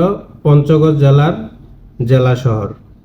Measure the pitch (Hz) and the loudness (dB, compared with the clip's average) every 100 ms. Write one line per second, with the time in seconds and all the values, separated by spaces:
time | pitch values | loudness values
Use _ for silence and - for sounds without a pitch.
0 | 175 202 - - 156 147 143 156 156 147 | 0 -2 -10 -6 0 2 2 2 2 2
1 | 139 139 151 110 110 - - - - - | 2 2 0 -4 -10 -18 -20 -20 -20 -8
2 | 120 131 127 120 120 110 98 - - - | -2 0 0 -2 -2 -4 -6 -12 -20 -20